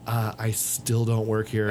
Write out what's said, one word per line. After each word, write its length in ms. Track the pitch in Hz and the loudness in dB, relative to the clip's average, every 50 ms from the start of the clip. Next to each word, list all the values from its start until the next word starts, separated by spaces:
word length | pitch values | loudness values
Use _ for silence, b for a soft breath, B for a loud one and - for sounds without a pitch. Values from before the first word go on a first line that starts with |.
| - | -4
Uh, 260 | - 113 117 113 110 - | -2 -2 0 0 -2 -4
I 140 | - 110 113 | -2 -2 -2
still 540 | 104 - - - - - - - 117 113 117 | 0 0 -2 -2 -4 -4 -2 0 2 2 2
don't 220 | 113 117 113 110 | 2 2 2 2
work 200 | 113 110 110 110 | 2 0 0 0
here. 220 | - - 110 107 104 | 0 0 0 0 2